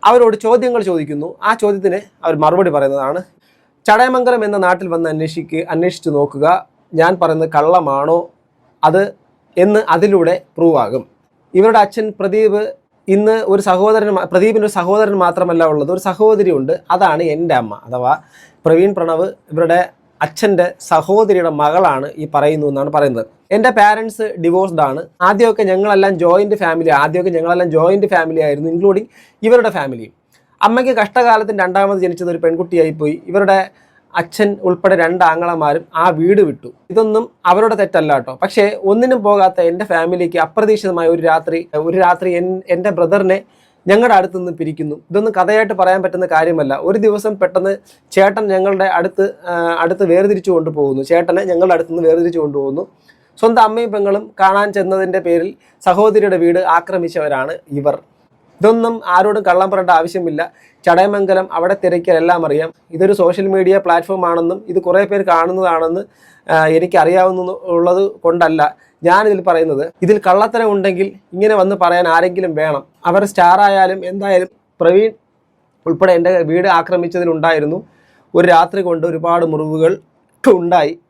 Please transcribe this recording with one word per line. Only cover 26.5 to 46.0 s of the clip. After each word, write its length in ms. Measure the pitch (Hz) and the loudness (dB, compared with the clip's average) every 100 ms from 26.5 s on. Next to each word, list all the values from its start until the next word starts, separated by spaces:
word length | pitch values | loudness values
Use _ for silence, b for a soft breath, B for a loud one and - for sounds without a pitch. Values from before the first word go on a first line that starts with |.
ഫാമിലി, 340 | 208 175 165 165 | -2 -2 -2 2
ആദ്യമൊക്കെ 420 | 143 151 170 180 | 2 2 0 -2
ഞങ്ങളെല്ലാം 400 | 170 165 175 180 | -2 -2 0 0
ജോയിന്റ് 360 | 160 170 196 202 | 2 2 2 0
ഫാമിലി 340 | 180 160 160 | 0 0 -2
ആയിരുന്നു, 300 | 156 143 160 | -2 -2 -4
ഇൻക്ലൂഡിങ് 360 | 170 196 190 220 b b b | 0 2 0 -4 b b b
ഇവരുടെ 280 | 214 240 226 | 2 2 2
ഫാമിലിയും. 420 | 180 139 123 110 _ _ _ _ _ | -4 -8 -10 -14 _ _ _ _ _
അമ്മയ്ക്ക് 300 | 208 233 262 | 0 0 0
കഷ്ടകാലത്തിന് 680 | 233 208 247 240 220 214 208 | 0 0 2 2 2 0 -2
രണ്ടാമത് 400 | 185 185 196 196 | 0 0 0 0
ജനിച്ചത് 320 | 180 175 175 | -2 -4 -6
ഒരു 80 | 165 | -2
പെൺകുട്ടിയായി 520 | 165 165 175 175 160 | -2 -2 -2 0 0
പോയി. 320 | 156 151 165 - | 0 -4 -6 -4
ഇവരുടെ 440 | 180 202 190 190 b b b b | -2 2 0 0 b b b b
അച്ഛൻ 420 | 170 165 - 214 202 | -6 -6 -2 -2 0
ഉൾപ്പെടെ 340 | 185 180 190 185 | -2 0 2 2
രണ്ട് 280 | 165 180 | 0 2
ആങ്ങളമാരും 600 | 175 160 170 165 151 156 160 160 | 2 2 -2 -2 -2 -2 -4 -2
ആ 120 | 175 | 0
വീട് 340 | 160 165 202 | 0 2 2
വിട്ടു. 300 | 175 131 123 - _ | 2 -2 -14 -20 _
ഇതൊന്നും 400 | 185 220 214 233 _ 180 | -2 0 0 -4 _ 0
അവരുടെ 280 | 180 220 | 2 2
തെറ്റല്ല 380 | 220 196 175 156 | 0 0 0 0
കേട്ടോ. 240 | 143 120 131 | 0 -2 -6
പക്ഷേ 360 | 196 - 202 208 | -4 0 0 0
ഒന്നിനും 400 | 196 214 254 254 | -2 0 2 0
പോകാത്ത 380 | 208 208 190 185 | 2 2 2 2
എൻ്റെ 240 | 170 175 | -2 -2
ഫാമിലിക്ക് 540 | 202 170 165 180 175 175 | -2 -2 -2 -2 -2 -2
അപ്രതീക്ഷിതമായ 680 | 156 - 214 214 202 175 165 | -2 -2 0 0 -2 -2 0
ഒരു 140 | 170 | 0
രാത്രി, 460 | 165 160 160 165 170 151 | 0 0 -2 -6 -6 -6
ഒരു 200 | 156 185 | -4 0
രാത്രി 320 | 180 180 185 | 2 0 -2
എൻ-, 300 | 175 180 185 185 | -2 -4 -6 -4
എൻ്റെ 220 | 175 190 | -4 -2
ബ്രദറിനെ 520 | 170 170 202 190 190 - b b b - | -2 0 0 0 -2 -4 b b b 0
ഞങ്ങളുടെ 240 | 202 240 202 | 2 4 2
അടുത്ത് 180 | 180 185 | 2 -6
നിന്ന് 140 | 180 165 | -8 -8
പിരിക്കുന്നു. 360 | 156 151 156 151 _ | -8 -6 -8 -8 _
ഇതൊന്നും 220 | 185 220 208 | -4 -2 -2
കഥയായിട്ട് 360 | 180 214 214 196 | 0 0 0 0
പറയാൻ 200 | 262 277 | 2 2